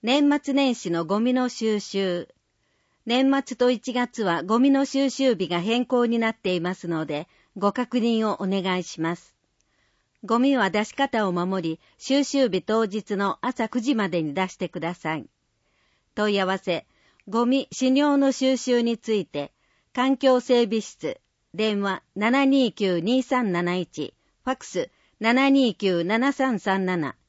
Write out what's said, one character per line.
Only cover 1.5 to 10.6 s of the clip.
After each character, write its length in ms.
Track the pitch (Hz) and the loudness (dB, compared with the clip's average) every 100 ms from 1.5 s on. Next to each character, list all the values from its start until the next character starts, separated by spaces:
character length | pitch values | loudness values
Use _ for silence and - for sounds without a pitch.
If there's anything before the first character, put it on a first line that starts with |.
収 280 | - 220 208 | -2 -2 -2
集。 560 | - 196 190 175 - _ _ _ _ _ _ _ | -4 -4 -2 -4 -8 _ _ _ _ _ _ _
年 260 | - 247 269 | -4 2 2
末 240 | 277 269 | 2 -2
と 160 | 240 247 | 0 0
一 220 | 247 - | 0 -2
月 300 | 247 247 - | -4 -4 -2
は 200 | 202 170 | -2 -2
ゴ 160 | 180 226 | 0 2
ミ 120 | 269 | 4
の 160 | 269 277 | 4 2
収 240 | 269 277 | 0 0
集 260 | - 262 208 | 2 0 2
日 100 | 170 | -2
が 140 | 175 | -2
変 240 | 180 240 | 0 -2
更 220 | 247 247 240 | 0 0 2
に 120 | 233 | 0
な 120 | 226 | -2
っ 80 | 220 | -2
て 160 | 196 | -2
い 60 | 180 | -2
ま 120 | 170 | -2
す 140 | 185 170 | -6 -4
の 160 | 165 | -4
で、 240 | 156 147 170 _ _ | -4 -6 -8 _ _
ご 160 | - 202 | -2 -2
確 280 | 202 247 247 | -2 -4 -2
認 280 | 226 226 220 | 0 0 0
を 120 | - | -2
お 60 | 196 | -2
願 300 | 196 185 185 | -2 -2 -4
い 40 | |
し 200 | 175 - | -6 -6
ま 120 | 165 | -4
す。 220 | 170 _ _ _ _ _ _ _ _ _ _ | -4 _ _ _ _ _ _ _ _ _ _
ゴ 140 | 196 226 | -2 2
ミ 180 | 262 | 2
は 140 | 269 | 2